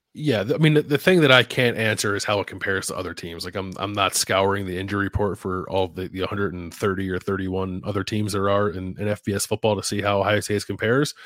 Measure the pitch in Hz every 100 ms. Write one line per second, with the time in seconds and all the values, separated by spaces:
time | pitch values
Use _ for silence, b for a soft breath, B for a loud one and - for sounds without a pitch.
0 | _ - 151 107 - 147 160 151 135 143
1 | 185 180 147 127 113 - 120 107 110 107
2 | 107 101 - 104 - 95 101 95 - -
3 | 90 85 85 85 90 98 95 - 101 104
4 | 95 - - 95 98 101 95 87 98 101
5 | 98 101 104 87 98 92 - 95 92 82
6 | 92 92 90 104 98 90 85 - 104 95
7 | 95 90 - 95 95 92 95 92 - 98
8 | 95 107 104 98 98 101 104 92 92 90
9 | 104 104 - 98 - 107 110 98 - 104
10 | 101 101 98 104 - 101 - 95 110 131
11 | 151 B